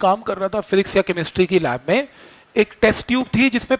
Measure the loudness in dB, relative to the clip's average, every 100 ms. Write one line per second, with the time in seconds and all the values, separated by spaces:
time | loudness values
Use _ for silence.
0 | 0 0 -4 -4 -4 -4 0 0 2 0
1 | 0 -4 -4 -2 0 2 0 -4 -2 -2
2 | -2 -12 -20 -20 _ -2 -2 0 0 0
3 | -2 -2 0 0 2 0 -2 -2